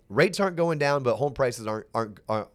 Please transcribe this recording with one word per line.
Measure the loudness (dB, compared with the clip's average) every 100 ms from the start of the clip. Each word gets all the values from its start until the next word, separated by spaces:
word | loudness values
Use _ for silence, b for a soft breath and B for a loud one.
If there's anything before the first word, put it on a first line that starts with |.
| -4
rates | 2 2 2
aren't | 0 0
going | 0 0
down, | 2 2
but | 0 0
home | 0
prices | 0 0 -2 -6
aren't, | -6 -4
aren't, | -4 -4 -6 -4
aren't, | -4 -4